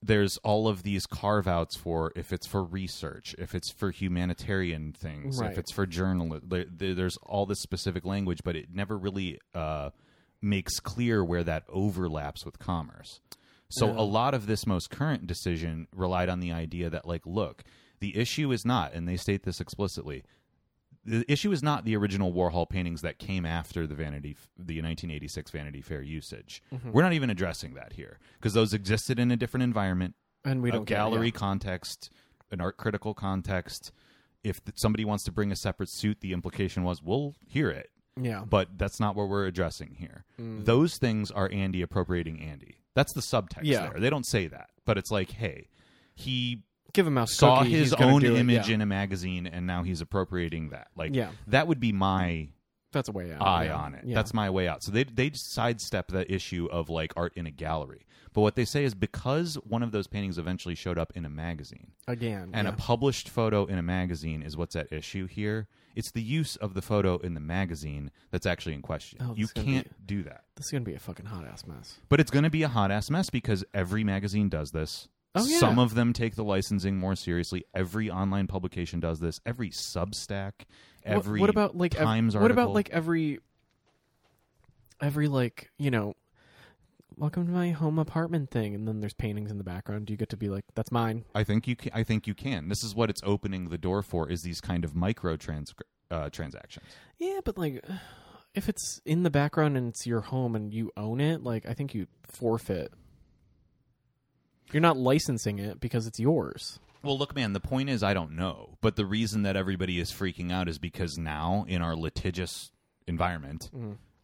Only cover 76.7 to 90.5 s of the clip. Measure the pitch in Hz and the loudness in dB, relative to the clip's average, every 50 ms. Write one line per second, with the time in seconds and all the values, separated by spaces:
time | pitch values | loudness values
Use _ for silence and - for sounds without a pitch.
76.7 | 104 98 90 98 98 95 92 95 98 - - 87 85 87 85 - 92 90 - _ | 0 2 2 2 0 2 0 0 0 -2 0 0 0 0 0 0 -2 -6 -6 _
77.7 | - 95 95 85 90 110 110 104 90 92 98 98 98 98 95 90 98 95 90 90 | -2 -2 -2 0 0 -2 -2 -2 0 0 0 2 2 2 0 0 -2 -4 -4 -4
78.7 | - - 87 - - 85 82 82 82 76 85 82 78 - - 117 120 127 117 85 | -4 -4 -4 -4 -2 -2 0 0 -2 0 -2 -4 -4 -4 -6 -6 -4 -4 -6 -6
79.7 | - - - - - 85 87 101 104 - - - 101 98 98 101 - - - _ | -6 -8 -8 -6 -4 -4 -4 -4 -4 -8 -8 -6 -6 -6 -6 -8 -10 -14 -20 _
80.7 | - - - - _ _ - - - 208 190 202 214 208 196 202 196 214 208 - | -20 -20 -20 -20 _ _ -2 2 2 2 2 2 4 4 6 6 6 4 2 2
81.7 | - 175 180 170 - - 156 110 110 113 226 220 202 208 202 233 240 247 240 214 | 2 2 0 2 2 2 4 4 4 4 4 4 6 6 6 6 6 6 4 4
82.7 | 202 208 196 - - 170 160 165 170 165 160 151 139 - _ _ _ _ _ _ | 2 0 0 2 -2 -2 0 2 2 2 2 0 -2 -4 _ _ _ _ _ _
83.7 | _ _ _ _ _ _ _ _ _ _ _ _ _ _ _ _ _ _ _ _ | _ _ _ _ _ _ _ _ _ _ _ _ _ _ _ _ _ _ _ _
84.7 | _ _ _ _ _ - 143 143 143 151 151 147 139 131 123 113 - - - - | _ _ _ _ _ -2 -2 0 2 2 2 4 4 4 2 2 -2 -8 -20 -16
85.7 | _ - 143 143 123 110 101 104 - _ _ _ _ _ _ _ - - - - | _ -2 0 2 2 2 2 0 -4 _ _ _ _ _ _ _ -20 -20 -20 -20
86.7 | _ _ _ _ _ _ _ _ - - 151 151 - 175 175 170 175 180 175 175 | _ _ _ _ _ _ _ _ -8 -4 -2 -2 0 0 0 2 2 2 2 2
87.7 | 165 147 160 151 156 160 156 - - 165 165 160 170 160 139 - - 120 107 104 | 2 2 2 2 4 2 2 2 0 -2 0 0 0 -2 -2 0 -2 -2 0 0
88.7 | 101 101 110 110 110 107 104 101 - - - 107 104 104 107 107 104 101 98 92 | -2 -4 -4 -2 -2 -2 -4 -6 -4 -4 -4 -4 -2 -4 -4 -4 -6 -6 -6 -6
89.7 | 87 95 - - 104 107 104 104 104 104 110 - - 98 107 101 | -6 -8 -6 -6 -6 -6 -4 -4 -4 -4 -4 -4 -4 -4 -2 -2